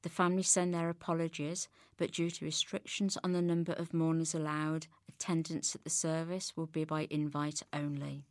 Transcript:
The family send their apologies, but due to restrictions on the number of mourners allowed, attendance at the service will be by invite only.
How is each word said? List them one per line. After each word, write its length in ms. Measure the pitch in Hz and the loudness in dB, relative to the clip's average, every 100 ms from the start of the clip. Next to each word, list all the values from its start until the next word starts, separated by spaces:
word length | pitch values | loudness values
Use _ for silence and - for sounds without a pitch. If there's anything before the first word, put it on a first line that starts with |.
The 60 | 170 | -8
family 360 | - 175 185 | 2 4 4
send 300 | 185 190 180 | 4 4 4
their 160 | 170 165 | 2 0
apologies, 760 | 170 - 165 165 - 147 180 - _ - - | -2 -2 0 0 -2 -4 -4 -8 _ -20 -4
but 160 | 170 | -4
due 160 | - 170 | 0 -2
to 160 | 170 156 | -2 -4
restrictions 720 | 156 - 196 - - 202 - | -2 -2 -4 -6 0 0 0
on 120 | 180 | 0
the 80 | 180 | 2
number 320 | 175 170 170 | 4 2 2
of 200 | 160 170 | -2 0
mourners 400 | 165 160 165 160 | 2 4 4 2
allowed, 540 | 165 156 151 156 160 156 _ - | 0 0 0 0 -2 -4 _ -20
attendance 680 | - - 165 160 160 - - | -10 0 0 0 -2 -2 -4
at 80 | |
the 60 | - | -2
service 640 | - 165 160 165 180 - - | 0 2 0 -2 -4 -6 -6
will 120 | 160 | -4
be 180 | 156 156 | -2 0
by 200 | 156 151 | 0 0
invite 540 | 151 147 143 147 151 - | 0 0 0 -2 -4 -6
only. 500 | 147 147 143 143 139 - | -4 -2 -4 -4 -8 -12